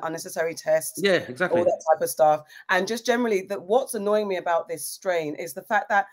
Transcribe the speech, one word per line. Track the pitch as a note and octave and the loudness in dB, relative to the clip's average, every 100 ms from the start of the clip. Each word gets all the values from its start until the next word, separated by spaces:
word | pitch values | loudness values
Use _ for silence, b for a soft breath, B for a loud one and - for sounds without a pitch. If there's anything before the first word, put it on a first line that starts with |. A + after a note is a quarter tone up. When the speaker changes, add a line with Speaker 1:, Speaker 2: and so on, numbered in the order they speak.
Speaker 1:
unnecessary | D#3+ D#3+ F#3 F3+ E3 | -6 -8 -8 -4 -4
tests, | D#3+ - D#3+ D#3 - | -4 0 0 0 -2
Speaker 2:
Yeah, | G3 | 2
exactly. | E3+ - B2 F3 F3 | 2 0 -2 0 2
Speaker 1:
all | |
that | F3 - - | 2 2 2
type | D#3 | 2
of | E3 | 0
stuff. | - D#3 D3+ b b - | 4 4 4 b b -2
And | F#3 F#3 | 0 0
just | A#3 A#3+ | -2 0
generally, | A#3+ A#3+ G3 | 0 2 0
that | F#3+ G3 | -2 -8
what's | F3+ A#3+ C4 | 2 2 2
annoying | A3+ G3+ G#3+ G#3 | -2 0 0 0
me | F3+ | -2
about | F3 E3 D#3+ | 0 -2 -2
this | D#3+ - | -8 -10
strain | - G3 E3+ D#3 - | -6 -2 -2 -2 -6
is | E3+ | -10
the | - | -12
fact | - G#3+ - | -2 -2 2
that | G#3 F#3+ | 0 0